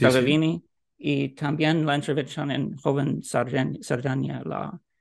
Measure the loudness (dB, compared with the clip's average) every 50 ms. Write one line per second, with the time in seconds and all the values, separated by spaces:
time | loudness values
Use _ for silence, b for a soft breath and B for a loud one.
0 | 6 6 6 6 4 4 4 4 4 2 0 -2 -6 _ _ _ _ _ _ -6
1 | -4 -2 0 0 -2 -4 -4 -4 -4 -2 0 2 2 2 2 2 2 2 2 0
2 | 0 0 -2 -2 -2 -4 -6 -6 -4 -2 -2 -2 -2 -4 -6 -2 -2 0 0 2
3 | 0 0 -2 -4 -4 -2 -2 -2 0 0 0 -2 -2 -2 -4 -6 -4 -4 -4 -2
4 | -2 -2 -2 -2 -4 -4 -6 -8 -8 -8 -6 -6 -8 -8 -10 -14 -18 _ _ _